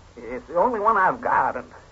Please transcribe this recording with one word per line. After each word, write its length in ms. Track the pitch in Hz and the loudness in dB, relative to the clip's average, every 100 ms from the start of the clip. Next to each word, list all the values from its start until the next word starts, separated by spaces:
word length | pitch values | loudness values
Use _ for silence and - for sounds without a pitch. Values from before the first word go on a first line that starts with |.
| - - | -20 -18
it's 300 | 110 123 120 | -12 -12 -4
the 80 | 165 | 0
only 240 | 233 226 | 2 2
one 180 | 208 208 | 2 4
I've 240 | 185 127 | 2 0
got, 340 | 123 - 131 123 | 0 0 0 -4
and 160 | - - - | -10 -18 -20